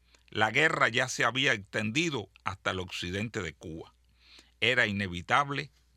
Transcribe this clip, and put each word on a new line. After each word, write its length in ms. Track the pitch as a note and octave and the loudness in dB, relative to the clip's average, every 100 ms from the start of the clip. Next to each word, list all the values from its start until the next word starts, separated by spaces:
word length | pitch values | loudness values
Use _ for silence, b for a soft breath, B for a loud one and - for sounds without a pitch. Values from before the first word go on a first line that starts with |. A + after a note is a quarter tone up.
| b b b | b b b
la 220 | - A2 | 0 2
guerra 380 | A#2+ D#3 D3+ B2+ | 4 2 4 2
ya 200 | A#2+ B2+ | 2 0
se 160 | - B2 | 0 0
había 280 | B2+ C#3 | 2 2
extendido 760 | A2+ F#2+ A2 G#2+ B2 E3+ C3+ - - | 0 -2 -4 -2 0 0 -4 -8 -8
hasta 280 | - F#2+ G2+ | -8 -4 -4
el 80 | F#2+ | -4
occidente 640 | F2+ - F2 G2 A2+ A2 | -6 -6 -4 -4 -4 -4
de 120 | E2+ | -6
Cuba. 400 | - F2 D#2+ - _ _ b b b b b | -8 -12 -12 -14 _ _ b b b b b
Era 260 | A2+ B2 A2+ | 2 4 2
inevitable 840 | G2+ G2 F2 - B2 C#3+ C#3 D3 _ _ | 0 -4 -6 0 0 2 -6 -8 _ _